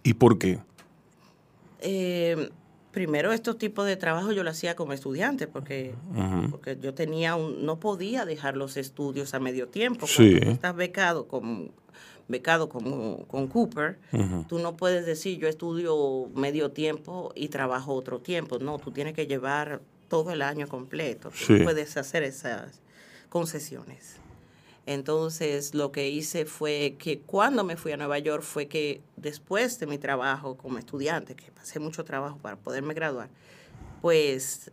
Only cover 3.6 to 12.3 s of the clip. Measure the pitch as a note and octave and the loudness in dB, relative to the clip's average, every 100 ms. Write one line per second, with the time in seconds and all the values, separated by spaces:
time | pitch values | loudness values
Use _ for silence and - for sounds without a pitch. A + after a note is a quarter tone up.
3.6 | G#3+ G#3 G3+ F#3+ F3 E3 G3 G3+ E3+ D#3+ | -2 0 0 2 2 2 2 0 0 -2
4.6 | F3 E3+ D#3 C#3 C#3 C3+ A#3 C#4 D#3 C#3+ | -4 -4 -4 -4 -4 0 0 0 -4 -8
5.6 | C3+ C#3 C3 A#2 E3+ A#2 F#2 F2+ - - | -6 -6 -6 -10 -6 -2 0 2 0 -2
6.6 | - C3 C3+ C3+ D#3 D#3+ E3 E3+ D#3 F#2 | -8 -6 -6 -2 -2 0 0 0 -2 -2
7.6 | C#3+ D#3+ G#3 F#3+ F#3+ B3+ F#3+ D3+ C#3+ C3+ | -2 -2 -2 -2 -2 -2 -4 -4 -2 -2
8.6 | C3+ C#3+ C3+ - C#3+ C3+ C#3 C3+ C3 B2+ | -4 -6 -8 -6 -4 -4 -4 -4 -2 -4
9.6 | B2 G3 A#3+ A#3+ D3+ - A2 F2+ - B2 | -4 -2 -2 0 2 12 12 12 8 4
10.6 | F3+ F3 F3+ F3+ F3+ E3 - C3 A2 A2 | 0 0 -2 2 2 2 -2 -6 -4 -6
11.6 | D#2 - _ - - - - | -8 -14 _ -20 -20 -20 -6